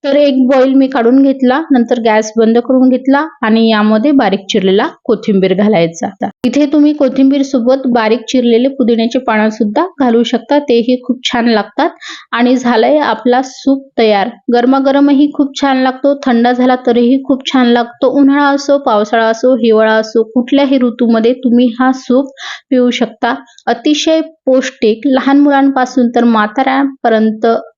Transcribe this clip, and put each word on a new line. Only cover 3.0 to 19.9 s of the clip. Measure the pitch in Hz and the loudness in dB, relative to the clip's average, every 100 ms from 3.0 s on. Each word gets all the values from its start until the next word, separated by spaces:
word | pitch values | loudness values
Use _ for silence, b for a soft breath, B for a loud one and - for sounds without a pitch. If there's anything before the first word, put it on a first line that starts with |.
| 262 277 320 - | 0 -2 -2 -6
आणि | 226 226 226 | -2 2 2
यामध्ये | 214 214 214 269 | 2 2 0 2
बारीक | 277 214 202 | 2 0 -2
चिरलेला | - 220 190 196 302 - | -4 -2 0 0 -2 -6
कोथिंबीर | - 208 - 196 190 | -4 -4 0 0 0
घालायचा. | 185 208 202 170 165 202 - 196 - | 0 0 2 0 -4 -10 -8 -12 -6
इथे | 247 277 294 | -4 0 0
तुम्ही | 302 294 | 2 2
कोथिंबीर | 294 269 269 269 277 | 2 -2 2 0 2
सोबत | 269 269 233 269 262 | -2 -2 0 0 0
बारीक | 233 214 220 220 | -2 0 -2 -2
चिरलेले | 262 240 226 262 | -2 2 2 0
पुदिन्याचे | 269 233 233 226 254 | -2 0 0 0 -2
पानं | 254 214 214 | -2 -2 -2
सुद्धा | 214 214 214 359 - | -2 -4 -2 -4 -2
घालू | 254 233 | 0 0
शकता, | 240 233 - 294 | 0 -4 0 -2
तेही | 285 233 233 254 | 0 0 0 -4
खूप | - 247 | -4 -6
छान | - 240 233 | -4 -2 0
लागतात. | 220 208 - 311 - B B B | 0 -2 -4 -4 -4 B B B
आणि | 226 247 254 | -2 0 0
झालंय | 240 233 233 302 | 0 0 2 0
आपला | 285 220 247 240 | 0 -2 0 0
सूप | 269 - - 269 - - | -2 -6 -4 -4 -4 -2
तयार. | 220 202 196 - - | 0 0 -2 -8 -2
गरमागरमही | 240 247 269 262 269 285 277 294 | 0 2 0 0 2 2 2 0
खूप | - 277 - | 0 -4 -2
छान | 277 262 | -2 0
लागतो, | 262 254 277 277 269 | -2 -2 -2 -2 0
थंड | 233 240 | 0 0
झाला | 247 254 254 254 | 2 0 0 0
तरीही | 240 240 269 | 0 2 0
खूप | 269 262 - | 0 -4 -2
छान | 262 240 | 0 2
लागतो. | 240 233 - 262 285 | 0 -2 -2 -2 2
उन्हाळा | 277 277 285 | 2 2 0
असो, | 285 285 285 | 0 0 -2
पावसाळा | 277 208 208 233 226 | 0 -2 0 0 0
असो, | 226 254 262 | 0 0 2
हिवाळा | 226 220 220 | 2 2 2